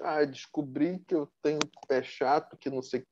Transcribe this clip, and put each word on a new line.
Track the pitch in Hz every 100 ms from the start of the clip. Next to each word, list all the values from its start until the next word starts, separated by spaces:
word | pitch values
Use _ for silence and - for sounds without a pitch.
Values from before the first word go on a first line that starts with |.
ah, | 170 156
descobri | 143 131 - 156 139 139 165 185
que | -
eu | 170 143 _
tenho | 151 151 147 - -
pé | 131
chato, | 127 - 135 151 - -
que | 139
não | 131
sei | 127 127
o | -